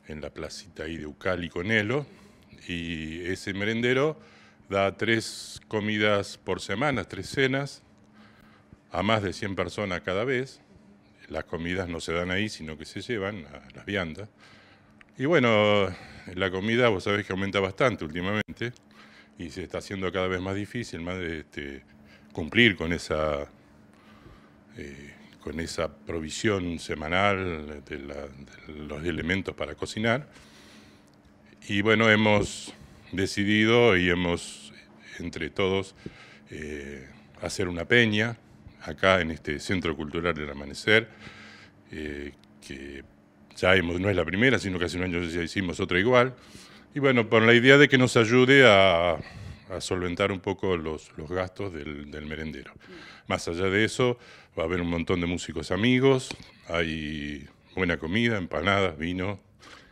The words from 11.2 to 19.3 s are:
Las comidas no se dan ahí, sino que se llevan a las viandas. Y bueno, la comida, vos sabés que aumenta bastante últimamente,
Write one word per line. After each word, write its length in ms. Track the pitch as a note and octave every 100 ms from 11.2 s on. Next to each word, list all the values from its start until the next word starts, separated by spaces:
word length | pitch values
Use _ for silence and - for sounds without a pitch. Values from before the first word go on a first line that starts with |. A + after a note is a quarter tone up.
| -
Las 160 | D2+
comidas 420 | - E2 E2+ F#2 F2
no 140 | E2
se 100 | E2
dan 200 | E2+ F2+
ahí, 180 | F#2 G#2+
sino 280 | - D#2 D#2
que 60 |
se 160 | D#2+ G2+
llevan 460 | F#2+ A#2 F#2+ G#2
a 280 | C#2+ C#2 -
las 120 | -
viandas. 420 | - G2+ E2 D2+ G#2+ _ - - - - _ _ - -
Y 60 |
bueno, 640 | C3+ E3+ A#2+ G#2+ G#2+ G#2 F#2+ F2+ - - -
la 180 | F2+ F#2+
comida, 380 | F#2 G#2 A#2 B2
vos 160 | F#2
sabés 200 | G#2 G2+
que 60 | G2+
aumenta 300 | F#2 G2 G2
bastante 420 | F#2+ - C3+ G2
últimamente, 680 | D#2+ D#2+ F#2 G#2 G2+ - A#2+ - _ - - - -